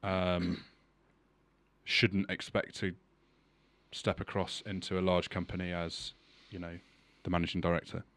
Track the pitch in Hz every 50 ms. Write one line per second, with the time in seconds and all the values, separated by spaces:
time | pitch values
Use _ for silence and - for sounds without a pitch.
0 | - 101 95 92 92 90 90 87 87 90 85 - - - - _ _ _ _ _
1 | _ _ _ _ _ _ _ _ _ _ _ _ _ _ _ _ _ - - -
2 | - 107 92 95 98 - 95 - - - - 104 - - - - - 95 90 -
3 | _ _ _ _ _ _ _ _ _ _ _ _ _ _ _ _ _ _ - -
4 | - 107 92 - 98 - - 101 92 - - - - - 101 95 87 - 98 92
5 | 92 92 90 90 87 - - 92 87 - 90 90 90 90 87 87 85 82 - -
6 | - - - - _ - - - - - - 92 87 85 85 85 - - _ _
7 | _ _ _ _ _ - 87 87 85 82 - 92 82 85 85 82 - - - 87
8 | - _ _